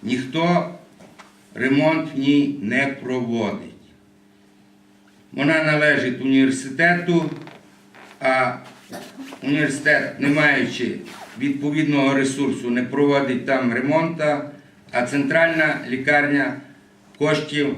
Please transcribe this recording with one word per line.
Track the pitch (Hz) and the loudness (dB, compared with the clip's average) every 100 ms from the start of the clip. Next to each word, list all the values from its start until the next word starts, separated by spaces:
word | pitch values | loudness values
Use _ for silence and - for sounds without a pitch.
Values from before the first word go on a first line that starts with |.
Ніхто | 98 127 131 160 170 175 - - - - - - - _ _ | -2 -4 -4 -2 2 0 0 -10 -20 -20 -20 -20 -20 _ _
ремонт | - 127 139 156 160 - | -4 2 4 4 2 -2
в | 135 | -2
ній | 135 143 139 - | 2 4 2 -2
не | 101 123 139 | -2 0 -2
проводить. | 135 120 127 117 117 101 98 - - - - _ _ _ _ _ _ _ _ _ _ _ _ _ | -4 -6 -4 -2 -2 -2 -4 -12 -20 -20 -20 _ _ _ _ _ _ _ _ _ _ _ _ _
Вона | 131 143 160 | -2 2 2
належить | 156 151 151 135 127 123 | 2 2 4 2 0 -4
університету, | 131 135 135 - 135 - 170 175 170 170 156 - - - - - - - - - | 2 4 4 2 -6 0 2 2 2 0 0 -8 -14 -20 -20 -20 -20 -20 -20 -6
а | 135 131 127 131 - - - - - - - - | 0 2 0 -2 -14 -20 -16 -16 -16 -18 -18 -10
університет, | 135 151 143 - 151 147 135 - | -2 0 0 0 2 2 0 -2
не | 139 | 0
маючи | 147 151 135 120 - 113 - - - - - | 2 4 2 0 -2 -6 -6 -12 -18 -18 -6
відповідного | 139 139 147 151 147 147 135 | -4 -2 -2 0 0 2 2
ресурсу, | 135 131 139 139 113 120 | 2 0 0 -2 -2 -2
не | 120 | -2
проводить | 123 139 143 139 127 120 - | -2 0 2 2 2 -2 0
там | 131 123 | 0 0
ремонту, | 117 131 156 165 - 151 143 - - - _ - | 0 0 2 0 -2 -2 -2 -4 -14 -20 _ -6
а | 123 | -4
центральна | 123 143 139 160 165 160 151 139 120 | -2 0 2 2 2 4 0 0 -4
лікарня | 127 131 147 143 143 127 123 - - - _ _ - | -4 2 2 4 2 0 -4 -12 -20 -20 _ _ -4
коштів | 151 151 151 147 139 | 0 0 -2 -2 -2